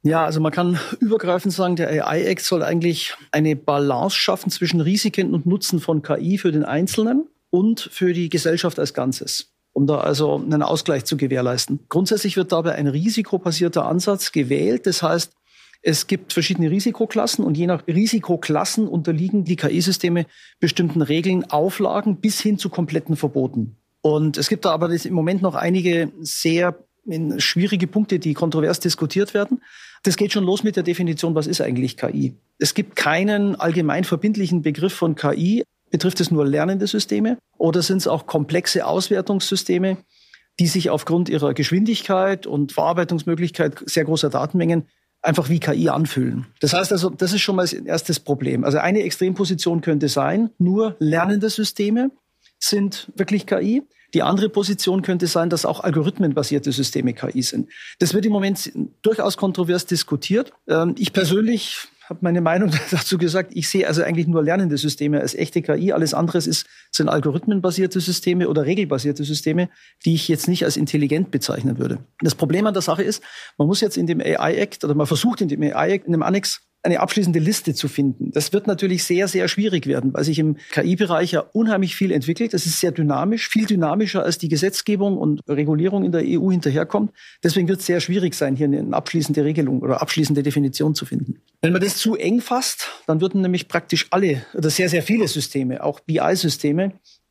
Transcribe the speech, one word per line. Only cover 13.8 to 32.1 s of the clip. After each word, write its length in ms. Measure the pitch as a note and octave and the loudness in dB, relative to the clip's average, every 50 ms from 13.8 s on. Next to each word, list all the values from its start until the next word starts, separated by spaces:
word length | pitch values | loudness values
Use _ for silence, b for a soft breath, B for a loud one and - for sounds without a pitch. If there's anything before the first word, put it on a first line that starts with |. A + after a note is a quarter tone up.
| - | 0
Ansatz 460 | - E3 F3+ F3+ G#3 G3+ F#3+ - - | 0 0 0 0 0 0 0 -2 -2
gewählt. 560 | - D#3 C3+ B2 C#3 C#3+ E3 G3+ A#3+ B3 - | -2 -2 0 0 0 0 2 0 0 0 0
Das 160 | F#3+ F3 - F3+ | 0 0 0 0
heißt, 300 | D#3 E3+ E3+ - - _ b b b b b b b b b - | 0 0 0 -2 -4 _ b b b b b b b b b -2
es 220 | E3 D#3 - - | 0 0 0 0
gibt 240 | - F#3+ F#3 - - | -2 -2 -4 -4 -4
verschiedene 400 | - F3 D#3+ - F#3 - E3 D3+ | -2 -2 0 0 0 0 0 2
Risikoklassen 720 | F3+ G3+ - B3 A3 - A3+ A3 - A3 - - - - G3 | 2 0 0 0 0 0 -2 0 0 0 0 0 0 0 0
und 140 | - D3+ | 0 0
je 100 | D3+ F3 | 0 0
nach 180 | F3 F3 - - | 0 0 0 -2
Risikoklassen 1000 | - D#3+ F3+ A3 G#3+ A#3 G#3+ - - F3+ E3+ - - D3+ D3+ G3 - - A3+ G#3+ | 0 2 2 2 2 0 0 0 0 -2 -2 0 0 0 0 0 0 0 0 0
unterliegen 560 | - F3 E3+ D3 E3+ D#3+ D3+ F3+ F#3 G#3 G#3 E3+ | 0 0 -2 0 0 0 0 0 0 0 0 0
die 140 | D#3+ F3+ | 0 0
K-I-Systeme 680 | - D#3+ C#3+ - F3 D#3+ F#3+ F3+ - - F3 E3+ F3 D#3+ B B B B B B _ | 0 0 0 0 0 0 0 0 0 0 0 2 0 -2 B B B B B B _
bestimmten 400 | - D#3+ - - F3 D#3+ D3 E3+ | 0 0 2 2 0 2 2 0
Regeln, 480 | D3 C3 D3+ E3 E3 F#3+ F#3 F3+ - - | 2 2 2 2 2 2 0 0 0 0
Auflagen 720 | D3 D3 D#3+ F#3+ - - G3+ - - G3+ G#3 A3 F#3+ - | 0 2 2 0 0 0 0 0 0 0 0 0 0 0
bis 180 | - G#3+ G3+ - | 0 -2 0 0
hin 180 | - G#3+ G#3 | 0 0 0
zu 120 | - - F3+ | 0 -2 -4
kompletten 480 | - - E3+ D3 D#3 D#3+ - - D#3 | -2 -2 -2 -2 -2 -2 -2 -2 -2
Verboten. 580 | C#3+ - C#3 - C#3 C3 C3 - A#2+ G#2+ A2 - _ _ _ _ _ | -2 -2 -2 0 0 -2 0 -2 -4 -4 -4 -8 _ _ _ _ _
Und 360 | - D#3 D3+ D3+ D#3 D#3 C#3 | 0 2 2 2 2 0 0
es 100 | - D3 | 0 -2
gibt 160 | - G#3+ - - | -2 -2 0 0
da 80 | F#3 | 0
aber 180 | D#3+ D#3+ E3+ E3+ | 0 0 0 0
im 240 | E3+ E3 - - F#3 | -2 -2 -2 -2 -2
Moment 280 | E3 D#3 E3+ F#3+ F#3 | 0 0 0 0 0
noch 140 | F#3 F#3 - | 0 0 0
einige 540 | - E3+ E3+ F#3 F#3+ F3 F3+ E3+ E3 E3 - - D#3 | 0 0 0 0 2 2 2 2 0 0 -2 -6 -10
sehr, 560 | E3 D3 - - - E3 E3 E3+ F3 F3+ F3 - - _ _ _ - | -10 -8 -6 -2 0 0 2 2 2 0 -2 -4 -12 _ _ _ -10
in, 320 | A3+ E3 D#3+ E3 D3 C3+ - | -8 -4 -4 -2 -2 -2 0
schwierige 460 | - - - E3+ F#3+ G3 G#3 F3 F3+ | -2 0 2 2 2 2 2 0 0
Punkte, 320 | - - G#3+ G#3+ - F#3+ E3 | 0 0 0 0 0 0 0
die 140 | - D#3+ C#3+ | 0 -2 -2
kontrovers 460 | - F3 E3+ D3+ D#3+ D3+ E3 F3+ - | 0 -2 0 0 0 0 0 0 0
diskutiert 540 | - F3 - - E3 D3 - F#3+ G3+ G3+ - | -2 -2 -2 -2 -2 -2 0 -2 0 0 0
werden. 280 | G#3 G3+ - B3+ B B B B B B B B B - | -2 -2 -2 -4 B B B B B B B B B -2
Das 120 | F#3+ E3+ | 0 0
geht 160 | - G#3 G3+ | 2 0 0
schon 140 | - G#3 F#3+ | 0 0 2
los 180 | F3+ F3+ E3+ - | 2 0 0 0
mit 140 | G#3+ - | 0 0
der 60 | G3 D#3+ | 0 0
Definition, 520 | F3 E3+ - F3+ E3 D#3 C#3 - E3+ D#3 | 0 0 0 0 -2 -2 -2 -2 0 0
was 120 | D#3 D3+ | 0 0
ist 120 | D#3 F3+ - | 0 -2 -2
eigentlich 380 | C#3+ - B2+ B2 C3 B2+ - | -2 -2 0 0 -2 -2 -4
K 120 | - - | -4 -6
I? 240 | - | -4